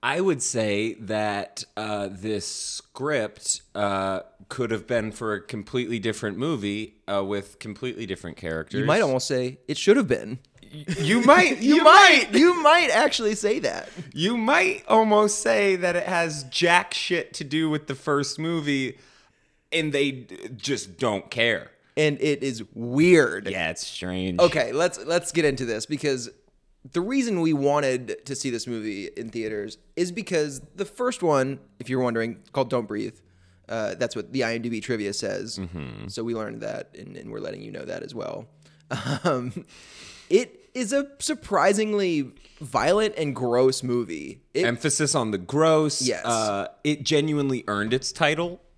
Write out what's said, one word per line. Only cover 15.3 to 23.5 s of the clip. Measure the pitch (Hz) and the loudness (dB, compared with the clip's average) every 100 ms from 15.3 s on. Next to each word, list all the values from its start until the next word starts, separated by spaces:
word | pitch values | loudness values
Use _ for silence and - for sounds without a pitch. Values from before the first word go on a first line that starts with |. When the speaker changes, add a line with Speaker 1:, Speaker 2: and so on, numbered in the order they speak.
| 208 | 2
Speaker 1:
say | 226 226 202 185 | 0 2 2 2
that | 175 | 0
it | 175 | 0
has | 175 180 170 151 131 | 0 0 -2 -4 -8
jack | - 170 175 - | 0 4 4 2
shit | - - 175 - | -6 -2 -2 -4
to | - | -10
do | 143 151 160 | -6 -2 0
with | 151 151 | -2 -4
the | |
first | 135 - 143 139 - | -8 0 0 0 -4
movie, | 160 170 147 139 131 - - _ _ _ _ _ _ | -4 -4 -2 -2 -2 -6 -20 _ _ _ _ _ _
and | 160 156 | -2 0
they | 139 143 | 0 0
d-, | 131 117 - - 120 | -2 -12 -16 -14 -12
just | - 127 98 90 | -4 -4 -4 -4
don't | 123 101 - | -2 -2 -4
care. | 123 117 101 - _ _ - | 0 2 2 -4 _ _ 0
Speaker 2:
And | 151 147 | 0 2
it | 151 143 | 0 0
is | 135 120 110 | -2 -6 -10
weird. | - 117 127 170 175 127 90 | -10 -4 4 8 8 6 0
Speaker 1:
Yeah, | 98 | -6